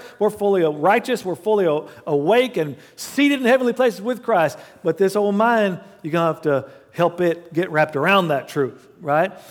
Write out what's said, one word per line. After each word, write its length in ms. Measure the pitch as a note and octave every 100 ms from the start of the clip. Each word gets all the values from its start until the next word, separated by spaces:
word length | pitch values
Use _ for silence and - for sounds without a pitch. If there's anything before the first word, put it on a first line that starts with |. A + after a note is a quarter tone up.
| - -
we're 120 | G#3
fully 340 | G#3 G3+ G3
righteous, 640 | D#3+ D3+ D#3+ A3+ A#3+ B3 F#3
we're 100 | E3+
fully 300 | G#3+ G#3+ F3+
a-, 160 | D3+ - - -
awake 500 | D3 D3 A#3 B3+ F#3
and 220 | D3+ C3 - -
seated 460 | - - C#4+ C#4+
in 40 | B3
heavenly 280 | B3+ B3
places 280 | A#3+ B3 F#3
with 220 | G#3 B3
Christ. 340 | A#3+ G#3 D#3+ - - -
But 140 | E3+ D#3+
this 200 | G3 G#3
old 180 | G3+ G3+
mind, 460 | A3+ A#3 G3+ F3 - -
you're 100 | D#3+
gonna 200 | E3+ E3
have 100 | D#3
to 260 | D3+ C#3 B2+ - _
help 260 | - E3+ E3+
it 340 | F3+ E3 -
get 160 | D#3+ F3+
wrapped 280 | D#3 D3+ C#3
around 320 | D#3 G3 E3+
that 180 | C#3 -
truth, 400 | D3+ C3 - - -
right? 320 | D3+ D3+ F#3 F#3+ -